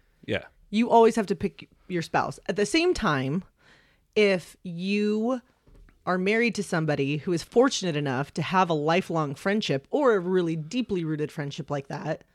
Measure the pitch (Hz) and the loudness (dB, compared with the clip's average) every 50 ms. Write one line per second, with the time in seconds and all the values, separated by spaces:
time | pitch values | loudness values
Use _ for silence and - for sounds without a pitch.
0 | _ _ _ _ - - 110 92 - - _ _ - _ 202 214 240 233 - 233 | _ _ _ _ -6 -4 -4 -4 -4 -10 _ _ -16 _ 0 0 2 4 6 6
1 | 226 226 226 233 202 - 196 156 - 190 - - - _ _ _ _ - 180 170 | 6 6 4 2 -2 -2 -2 -2 -2 -6 -6 -8 -20 _ _ _ _ -6 -6 -6
2 | 160 - - 147 - 143 - - _ - 180 190 208 208 - 330 339 359 339 - | -4 0 0 0 0 0 -6 -8 _ -6 -2 -2 -2 2 2 2 2 2 0 0
3 | 208 185 147 135 131 131 147 190 - - _ _ _ _ - _ _ _ _ _ | 0 0 0 0 0 -2 -4 -4 -6 -8 _ _ _ _ -20 _ _ _ _ _
4 | _ _ _ 214 214 202 196 175 - - - _ _ 185 170 165 180 190 202 208 | _ _ _ 2 4 4 2 0 -2 -10 -20 _ _ -12 -8 -6 -4 -2 0 0
5 | 208 208 214 214 220 240 262 240 - _ _ _ _ _ - - - - _ _ | 0 0 0 0 0 -2 -4 -4 -6 _ _ _ _ _ -20 -20 -20 -20 _ _
6 | _ 175 180 185 185 196 214 226 240 233 190 - 196 - 190 165 160 151 147 139 | _ -2 -2 0 0 0 2 2 2 0 0 -2 -4 -2 -2 -2 0 0 0 0
7 | 139 135 147 151 - 196 175 160 - - - 240 254 277 - - 185 175 147 147 | 0 -2 -2 -4 -2 -2 -2 -2 -4 0 4 4 4 4 2 -2 -4 -2 -2 -2
8 | 147 139 127 127 143 - _ - 147 - 180 185 185 170 165 151 147 156 165 185 | -2 -2 -2 -2 -4 -4 _ -6 -4 0 2 2 2 4 2 0 2 2 2 2
9 | - - 180 160 151 143 139 - - 196 202 220 - - 143 135 - _ - 285 | 0 0 -2 -2 -2 -2 -6 -4 -2 -2 -2 0 0 0 -2 -2 -2 _ -2 2
10 | 294 254 220 196 170 180 190 185 175 165 165 165 151 156 226 254 240 - 208 180 | 4 4 4 2 0 2 0 2 2 0 -2 -4 -6 -6 -4 -4 -4 -2 -4 -4
11 | 165 156 156 147 151 147 - - 143 143 - - 151 - 147 143 - - - 143 | -2 -2 -2 -4 -4 -6 -6 -8 -8 -8 -8 -10 -6 -6 -6 -6 -6 -8 -10 -8
12 | - 147 156 - - _ | -6 -6 -6 -6 -8 _